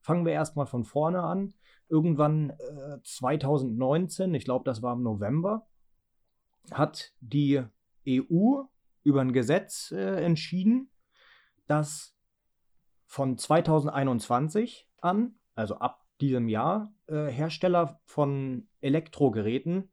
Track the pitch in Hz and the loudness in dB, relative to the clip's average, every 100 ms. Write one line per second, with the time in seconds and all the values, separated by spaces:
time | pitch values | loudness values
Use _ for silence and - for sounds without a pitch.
0 | - 175 170 151 151 147 135 123 110 143 | -2 0 2 0 -2 -4 -4 -4 -4 -2
1 | 156 180 165 185 196 - _ _ _ 156 | 0 0 -2 -4 -6 -10 _ _ _ 2
2 | 170 147 151 156 147 - 123 139 143 143 | 4 4 2 2 -2 -6 -14 -12 -14 -14
3 | - - 127 151 143 147 131 113 131 156 | -14 -6 -2 0 2 0 0 0 2 2
4 | 180 - 185 151 - 127 131 110 123 120 | 0 -2 -2 -2 0 -2 -2 -4 -4 -2
5 | 120 104 104 151 185 226 - _ _ _ | -2 -2 -2 0 0 -4 -8 _ _ _
6 | _ _ _ _ _ _ - - 151 - | _ _ _ _ _ _ -12 -2 -2 -2
7 | - _ 120 147 143 139 120 _ _ _ | -16 _ -4 0 2 2 0 _ _ _
8 | 131 131 131 165 220 277 269 _ _ _ | 0 0 2 2 4 2 -4 _ _ _
9 | 147 139 127 127 117 175 196 - - 175 | 2 4 4 2 2 0 0 -10 -10 -6
10 | 190 190 170 156 - 185 196 254 269 _ | -4 0 2 0 0 0 4 2 0 _
11 | _ _ _ _ _ _ - 151 147 - | _ _ _ _ _ _ -2 0 0 -6
12 | - _ _ _ _ _ _ _ _ _ | -16 _ _ _ _ _ _ _ _ _
13 | _ - 135 120 - 160 165 156 143 139 | _ -4 -2 -2 2 2 4 2 2 0
14 | 135 120 - 123 156 208 240 - _ _ | 0 0 0 0 2 0 -2 -6 _ _
15 | 175 202 247 - _ - 107 - 127 - | -2 0 -2 -6 _ -6 -6 -4 -6 -6
16 | _ _ 143 127 113 107 143 208 214 - | _ _ 0 0 0 0 0 -2 -4 -14
17 | - 151 147 123 160 - 185 175 160 - | -8 -4 -4 -4 -6 -2 2 2 0 -4
18 | _ - 143 139 135 127 - _ 135 151 | _ -2 0 0 -4 -6 -10 _ 0 0
19 | 160 - 139 107 104 127 165 185 190 | -2 0 2 2 0 -2 -2 -4 -4